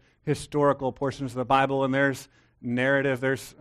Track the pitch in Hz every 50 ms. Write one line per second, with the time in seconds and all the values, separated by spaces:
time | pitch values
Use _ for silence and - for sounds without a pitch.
0 | _ _ _ _ _ 151 143 - - - - 147 143 143 135 135 135 127 117 -
1 | 143 135 120 - 139 127 113 127 123 110 135 135 139 135 139 135 135 131 131 135
2 | 139 139 131 131 - - _ _ _ _ _ _ - 120 120 123 127 135 139 139
3 | 135 139 131 120 131 131 135 120 - - - -